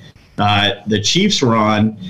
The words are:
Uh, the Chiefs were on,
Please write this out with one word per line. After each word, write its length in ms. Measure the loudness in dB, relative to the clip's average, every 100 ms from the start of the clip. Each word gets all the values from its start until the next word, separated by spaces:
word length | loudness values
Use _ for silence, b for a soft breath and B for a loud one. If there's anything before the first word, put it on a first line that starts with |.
| B B B -4
Uh, 360 | 0 2 0 -2 -4
the 120 | -2
Chiefs 400 | 0 0 0 0
were 120 | 0 2
on, 400 | 2 2 0 -2